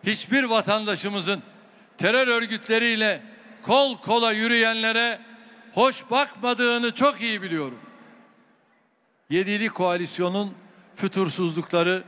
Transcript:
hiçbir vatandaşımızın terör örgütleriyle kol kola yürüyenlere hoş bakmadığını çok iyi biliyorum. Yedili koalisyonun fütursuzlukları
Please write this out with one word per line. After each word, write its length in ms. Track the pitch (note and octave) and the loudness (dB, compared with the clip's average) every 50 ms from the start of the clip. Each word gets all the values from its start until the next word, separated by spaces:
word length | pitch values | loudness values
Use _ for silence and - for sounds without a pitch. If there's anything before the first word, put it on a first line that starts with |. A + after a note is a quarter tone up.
| - | -2
hiçbir 400 | G3+ G#3+ - - - G#3+ C#4 C4+ | -2 -4 -4 -2 0 0 0 2
vatandaşımızın 1000 | A#3+ A3+ A3 G3 F#3+ G#3 A3 G#3+ G#3 G3+ E3 - G3+ G3+ G3+ E3 F3+ G3+ E3+ - - - - - - - - - _ _ | 2 0 0 2 2 0 0 0 -2 -4 -4 -4 -6 -4 -4 -2 -2 -4 -4 -6 -16 -20 -20 -20 -20 -20 -20 -20 _ _
terör 300 | - D#3+ F#3 A3 B3+ C4 | -2 0 2 4 4 2
örgütleriyle 920 | B3 A#3 A#3 A#3 G#3+ A3+ G#3+ A3 - A3 A3+ A#3 A#3+ A3+ G#3+ A3 G#3+ F#3+ C#3+ - - - - - - - - - | 2 2 0 0 -2 -6 -8 -2 0 0 2 2 2 2 2 2 0 0 -2 -6 -16 -20 -20 -20 -20 -20 -14 -2
kol 340 | - A3 C4+ C#4 C4+ B3 | 2 4 4 4 2 0
kola 340 | - - F3+ A3 A#3 A#3 A3+ | -6 -2 0 2 2 4 2
yürüyenlere 880 | G#3+ G#3+ A3 A#3 A#3+ A#3 A3+ A3+ A3+ A3 A3 A3+ A3+ A3+ A#3 A#3+ A3+ - - - - - - - - - - - - | 2 0 0 2 4 4 4 2 2 0 0 0 0 0 0 0 -2 -6 -12 -20 -20 -20 -20 -20 -20 -20 -20 -8 0
hoş 380 | F#3 A#3 C4+ B3+ - - - | 2 2 2 2 -2 -8 -2
bakmadığını 800 | A#3 C4 C#4+ - - - G#3 B3 B3 G3+ A#3+ A#3+ A#3+ A#3+ A#3+ A#3+ A#3 | 0 0 0 0 -4 -4 -2 -2 0 2 2 2 2 2 0 -2 0
çok 260 | - B3 C#4+ C#4 - | 2 2 2 2 0
iyi 200 | A3 A#3 A3 G3+ | -4 -4 -4 -4
biliyorum. 380 | F#3 F#3 E3 D#3+ D3 C3+ B2 A2 - - - - - - - - - _ _ _ _ _ _ _ _ _ _ _ _ _ _ _ _ _ _ _ _ _ | -6 -6 -4 -4 -4 -6 -8 -14 -18 -20 -20 -20 -20 -20 -20 -20 -20 _ _ _ _ _ _ _ _ _ _ _ _ _ _ _ _ _ _ _ _ _
Yedili 400 | D3 F3 F#3+ F#3+ G#3 G#3 A3 A3 | -2 -2 0 0 -2 -2 -2 -4
koalisyonun 840 | G#3 - F3+ F3+ F3 F3 F3 D3+ - - F3+ F3+ F3+ G3+ G3+ G3 F#3+ - - - - - - _ _ | -2 -2 -2 0 0 -2 -4 -6 -4 -4 -2 -2 -2 -2 -4 -4 -8 -14 -20 -20 -20 -20 -20 _ _
fütursuzlukları 1080 | - - F#3+ - F#3+ F#3+ E3 - - F#3 E3+ D#3 E3 D#3+ - - E3+ E3+ F3+ F#3 F#3 F3+ | -4 -4 -2 0 0 -2 0 0 -2 -2 -2 -2 -4 -6 -2 0 2 2 2 0 -2 -4